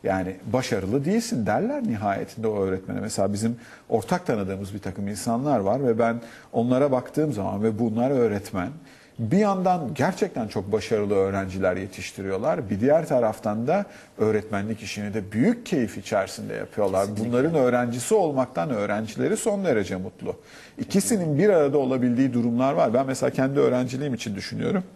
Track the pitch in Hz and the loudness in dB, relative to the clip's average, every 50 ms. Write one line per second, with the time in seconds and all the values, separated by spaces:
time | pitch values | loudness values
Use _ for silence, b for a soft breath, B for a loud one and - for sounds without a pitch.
0 | - 110 95 95 92 92 92 - - 113 104 131 123 - 120 101 90 95 110 143 | 0 0 0 0 -2 -4 -6 -8 -6 -2 -2 -2 0 0 -2 -2 0 0 -2 0
1 | 135 165 202 233 226 - - 127 107 98 104 127 185 240 285 294 247 214 120 104 | 0 0 0 0 0 -2 -4 -2 0 0 0 0 0 -2 -2 -2 -2 -4 -4 -2
2 | 107 101 98 104 107 - - - 110 110 107 101 98 95 92 92 95 - 104 101 | -2 -2 -2 -2 -4 -8 -8 -4 -2 -2 0 0 0 0 -2 -4 -4 -6 -6 -6
3 | 101 110 - - 98 98 101 98 107 113 120 135 B B B B B B - 110 | -6 -4 -2 0 0 0 0 0 0 -2 -2 -2 B B B B B B -2 -2
4 | 101 - 180 175 175 - 127 107 98 92 98 95 98 92 104 104 - 95 92 - | 0 0 -2 0 0 -2 -2 -2 -2 -4 -4 -6 -8 -8 -10 -8 -8 -8 -8 -6
5 | 101 101 104 104 - 123 117 120 139 147 139 110 95 95 113 135 143 123 113 107 | -6 -6 -6 -4 -2 -2 -2 0 0 0 0 2 2 2 0 2 2 2 2 2
6 | 117 117 117 117 B B B B B B - 120 117 123 127 127 143 143 131 123 | 2 0 0 -4 B B B B B B -2 -2 0 2 4 2 4 2 2 0
7 | 123 - - 147 156 151 120 101 95 95 98 101 107 113 107 101 120 113 107 117 | -2 -2 0 0 0 0 0 -2 -2 -2 -2 0 0 0 0 2 0 0 2 0
8 | 120 131 143 127 120 110 104 101 - - - 95 87 - 147 160 B B B B | 0 2 4 4 4 2 2 -2 -4 -4 -4 -4 -4 -4 -6 -12 B B B B
9 | B B B - 117 107 160 196 214 202 196 185 180 185 180 175 151 110 - - | B B B -6 -2 2 2 4 4 4 2 2 2 2 0 0 -2 -6 -2 0
10 | 131 180 185 - 214 180 - 127 113 104 - 110 95 98 107 107 - - 117 104 | 0 0 2 0 -2 -2 -2 -6 -6 -4 -4 -6 -2 0 -2 -2 0 0 0 0
11 | 104 101 104 98 95 98 98 98 95 92 92 95 95 92 92 95 95 101 - - | 2 2 2 2 2 2 0 -2 -4 -4 -4 0 0 0 0 0 -6 -8 -10 -12
12 | - - - - 98 95 95 95 113 151 175 180 123 95 107 95 117 135 147 165 | -12 -12 -10 -8 -6 -4 -4 -2 0 -2 -2 -2 -2 -4 -2 2 4 4 4 4
13 | 165 - 147 127 120 107 107 - - 107 104 110 117 131 170 202 196 B B B | 4 2 2 4 4 2 0 -2 -4 -4 -2 -2 0 0 0 0 0 B B B
14 | B B B - 107 110 107 107 101 - 104 101 101 110 110 - - 95 - 104 | B B B 0 2 2 2 0 0 -2 -4 -4 -4 -4 -6 -8 -8 -10 -8 -6
15 | 104 104 98 110 95 95 95 110 139 214 240 240 - - 190 143 117 101 - - | -6 -4 -4 -6 -6 -2 0 2 4 4 2 0 -2 -2 0 0 0 0 -4 -10
16 | 95 - 113 101 98 95 - - 104 104 107 110 107 - - - 104 95 95 95 | -6 0 0 0 0 0 -6 -10 -8 -8 -6 -8 -8 -6 -2 0 0 2 2 0
17 | 98 101 104 104 110 120 120 123 135 165 165 151 127 123 120 123 123 120 117 123 | 0 0 -2 -4 -2 0 2 2 2 2 2 4 4 4 4 2 0 0 -2 -4
18 | 120 - 220 214 185 156 139 131 127 - - 170 170 160 123 104 101 104 104 107 | 0 2 2 4 4 2 2 0 -2 -2 -2 -4 -2 -2 -2 -2 0 0 -2 -2
19 | 113 107 - 123 127 151 214 214 - 226 202 196 190 170 127 107 98 90 95 92 | -4 -6 -4 -2 0 0 0 0 0 -2 -2 0 0 2 2 2 0 0 -4 -6
20 | 92 95 - - - - - - B B B B B B B B - - - 196 | -6 -8 -10 -8 -8 -8 -8 -8 B B B B B B B B -8 0 0 0
21 | 190 - 233 196 175 156 147 135 190 214 196 165 147 139 139 147 135 127 131 131 | 2 2 0 0 0 0 2 4 6 6 6 6 4 4 4 2 2 2 2 2
22 | 123 123 120 120 135 131 117 123 117 120 117 120 131 135 147 175 160 123 110 127 | 2 2 4 4 2 2 2 2 2 2 2 2 2 2 4 4 2 4 4 2
23 | 139 135 131 127 131 127 - - 131 135 139 139 135 127 123 123 127 120 127 131 | 2 0 -2 0 0 0 2 2 0 2 4 4 4 4 4 2 0 -2 -4 -4
24 | 147 143 123 110 - 117 101 98 101 - 113 110 113 - 196 190 185 - - | -2 -4 -4 -4 -4 -6 -6 -6 -8 -8 -6 -4 -2 0 0 0 -2 -4 -14